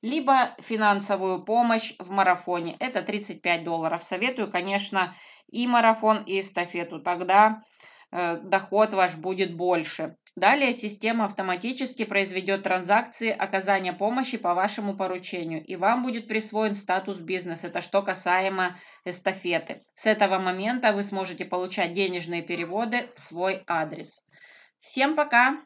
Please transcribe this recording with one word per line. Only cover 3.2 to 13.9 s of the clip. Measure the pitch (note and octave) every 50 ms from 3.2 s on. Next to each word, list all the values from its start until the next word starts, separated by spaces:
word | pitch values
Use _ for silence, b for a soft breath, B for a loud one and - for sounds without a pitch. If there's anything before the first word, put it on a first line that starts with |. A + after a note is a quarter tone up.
| G#3 - F3 D#3+ _
пять | F3+ F3 E3+ E3
долларов. | E3+ E3+ E3 D#3+ D#3+ E3+ E3+ -
Советую, | - G3 F#3 G#3 C4 B3+ B3+ G#3+ G3
конечно, | - F3+ F3 G3 G3 G3+ G3+ - - G3 F#3 F3 B B B B B B B B
и | - G#3+ B3
марафон, | B3 B3 A#3+ A#3 A3+ A3+ A3+ A3 G#3+ A3 G#3 -
и | - F#3+ G3
эстафету, | F#3+ F#3+ - - F3 F3 - F3 E3+ E3+ E3+ D#3
тогда, | C#3 F3 F3+ F3 F3+ F3+ F#3 G3+ G#3+ A3 A3 A3 B B B B B B B B B B -
э, | - F3 E3+ E3+
доход | E3 E3 F#3+ G3 G3 G3 - G3 G3+ G#3+ G#3+ -
ваш | F#3+ F#3 F3+ E3
будет | D#3+ D#3 F#3 F#3+ F#3 F#3+ E3 E3+
больше. | E3 F3 F3+ F3 E3+ D#3 - - - D#3+ D3+ - _ _ _ _
Далее | - - G3+ B3+ D4 C#4 B3 A#3+
система | - - G#3+ G3+ G3 - A3 A#3 A#3 A3
автоматически | G3+ G#3 - F#3+ F#3+ F3+ F3 F#3 A#3 C4 B3+ C4+ B3+ - - A3
произведёт | G#3 G3+ G3 G3 F#3+ F3+ F#3 F#3 F3 G3 G3 G3
транзакции | G3 F#3 F#3 F3+ F3+ G3+ A3 A#3+ A#3 - - A3+ A3+
оказания | G#3 - - G3 - F#3+ F#3 F#3+ G3+ F#3+ F#3 F3+